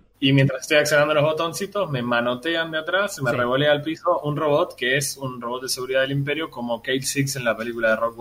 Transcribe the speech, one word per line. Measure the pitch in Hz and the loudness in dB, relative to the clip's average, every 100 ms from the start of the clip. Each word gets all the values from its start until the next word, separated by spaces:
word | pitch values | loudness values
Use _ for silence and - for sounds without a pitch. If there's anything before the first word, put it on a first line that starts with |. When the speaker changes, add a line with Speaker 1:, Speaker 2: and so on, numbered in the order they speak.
| _ - | _ -2
Speaker 1:
y | 139 | 4
mientras | 139 131 - | 6 4 2
estoy | - 151 | 2 2
accionando | 147 151 151 | 4 4 4
los | 151 | 4
botoncitos, | 151 156 165 - 196 202 180 | 2 2 -2 -4 -6 -4 -2
me | 135 | -2
manotean | 120 120 120 123 165 165 160 | 0 0 0 -2 -2 -2 -2
de | 156 | -6
atrás, | 156 180 202 - | -2 -2 -2 -2
se | |
me | 131 | -2
Speaker 2:
Sí. | 120 | 0
Speaker 1:
revolea | 120 131 147 | 2 2 4
al | 147 | 2
piso | 147 160 175 160 | 0 -4 0 0
un | 147 147 | 0 -2
robot | 156 147 175 - | 2 2 0 -2
que | 123 139 | 0 0
es | 139 139 | -2 -6
un | 135 123 | -10 -8
robot | 117 127 | -8 -6
de | 131 | -6
seguridad | 131 127 131 | -6 -2 0
del | 135 | 0
Imperio, | 139 139 147 160 | 0 -2 -4 -6
como | - 120 117 | -6 -6 -4
Cade | - 135 | -2 -4
Six | 131 139 135 135 | -2 -2 -2 -2
en | |
la | 120 107 | -2 -2
película | 117 117 113 | -4 -2 0
de | 110 | 2
Rogue | 117 117 | 0 -2